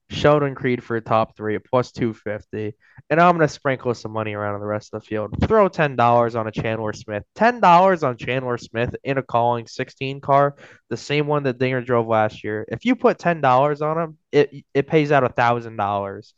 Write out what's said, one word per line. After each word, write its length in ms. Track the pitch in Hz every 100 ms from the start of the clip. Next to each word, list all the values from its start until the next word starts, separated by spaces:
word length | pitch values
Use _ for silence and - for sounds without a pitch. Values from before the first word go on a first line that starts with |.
| -
Sheldon 460 | - 147 147 143 127
Creed 260 | 131 123
for 140 | - 117
a 60 |
top 340 | 113 113 110 -
three 200 | 107 104
at 100 | -
plus 260 | 127 -
two 220 | - 120
fifty. 640 | 107 107 104 - 107 104 - _ - -
And 100 | 156
I'm 160 | 180 170
gonna 140 | 147
sprinkle 440 | - 143 127 123
some 200 | 113 107
money 220 | 110 107 104
around 200 | 104 104
on 60 |
the 60 | 104
rest 260 | 107 -
of 80 | 110
the 40 | -
field. 300 | 107 104 -
Throw 260 | - 220 185
ten 300 | - 147 123
dollars 380 | 120 120 117 117
on 120 | 110
a 40 |
Chandler 420 | - 117 110 107
Smith. 300 | - - 104 - -
Ten 240 | 226 240
dollars 440 | 190 170 190 175
on 120 | 143 117
Chandler 420 | - 131 127 120
Smith 380 | - 113 120 -
in 140 | 131 135
a 60 |
Calling 440 | 127 120 120 120 113
sixteen 540 | - 127 - 135 139
car, 340 | 143 139 143 143 - - -
the 60 | 117
same 320 | - 147 147
one 160 | 147
that 140 | 139 123
Dinger 240 | 127 131
drove 260 | 120 120 113
last 340 | 110 107 -
year. 240 | 107 107 -
If 160 | 117 233
you 100 | 262
put 240 | 233 165
ten 220 | 175 165
dollars 400 | 139 127 147 147
on 160 | 151 160
him, 200 | 160 156 -
it, 320 | 143 143 139 -
it 140 | 139 139
pays 240 | 160 147
out 140 | 143 120
a 40 |
thousand 460 | - 120 120 117 110
dollars. 580 | 101 101 98 98 -